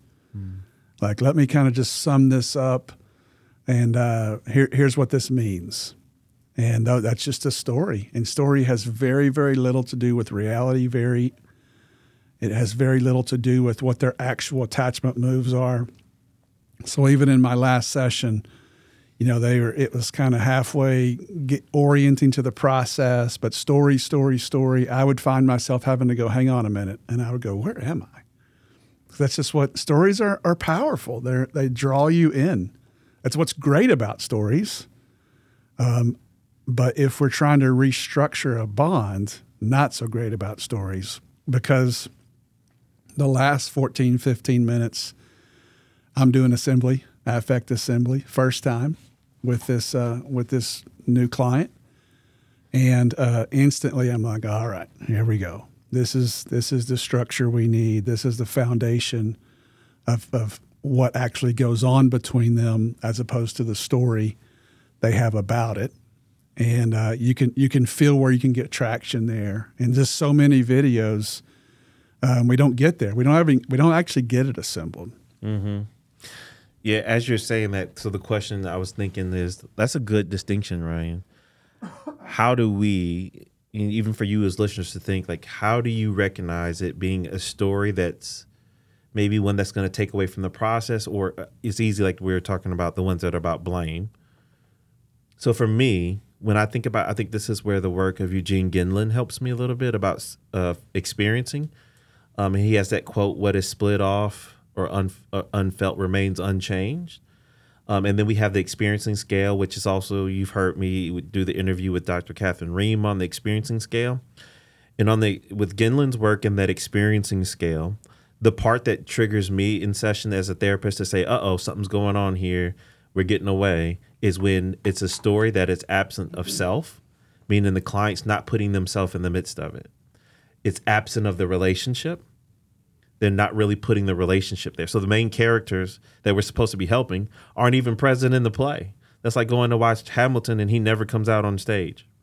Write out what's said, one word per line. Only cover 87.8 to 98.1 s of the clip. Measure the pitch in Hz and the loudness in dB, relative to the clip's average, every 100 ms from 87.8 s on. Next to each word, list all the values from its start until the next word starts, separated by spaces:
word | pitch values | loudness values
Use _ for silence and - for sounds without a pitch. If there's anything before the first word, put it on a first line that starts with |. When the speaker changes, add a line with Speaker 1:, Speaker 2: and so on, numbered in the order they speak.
| 101 | -2
Speaker 1:
that's | 95 87 - - - - _ _ _ _ _ _ | 0 -4 -4 -14 -16 -20 _ _ _ _ _ _
maybe | 110 104 107 | -2 0 2
one | 101 98 | 0 0
that's | 95 | -2
gonna | - 98 | -2 -4
take | 95 101 | -2 -4
away | 101 92 | -2 -4
from | - | -4
the | 95 | -8
process, | - 110 117 113 113 - | -4 -2 -2 -2 -6 -4
or, | 101 92 - | -4 -4 -6
uh, | - _ | -16 _
it's | 113 98 | -8 -2
easy, | 113 101 | -2 2
like | 95 87 | 0 0
we | 95 | -2
were | 92 | -2
talking | 87 92 92 | -2 -6 -4
about, | 87 87 - | -4 -4 -2
the | |
ones | 92 90 | -2 -2
that | 90 | -2
are | 85 | -4
about | 85 82 | -4 -4
blame. | 87 90 82 82 107 - _ _ _ _ _ _ _ _ _ _ _ _ | -4 -6 -6 -8 -10 -14 _ _ _ _ _ _ _ _ _ _ _ _
So | - | -2
for | 113 113 | 0 2
me, | 110 131 95 87 98 - _ | 2 2 2 -2 -6 -10 _
when | 107 107 | 0 2
I | 107 | 0
think | 123 | -2
about, | 113 110 92 | -4 -2 -2
I | |
think | 104 107 | -4 -6
this | 107 - | -6 -6
is | 107 | -6
where | 104 98 | -2 -2
the | 92 | 0
work | 90 95 | 0 -2